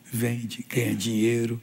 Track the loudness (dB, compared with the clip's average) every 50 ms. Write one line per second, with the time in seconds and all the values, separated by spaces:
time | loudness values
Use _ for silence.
0 | -12 -8 -4 -2 0 0 0 -2 -4 -6 -8 -10 -8 -4 0 0 0 0 0 -2
1 | 0 0 2 4 4 4 4 2 2 0 -2 -4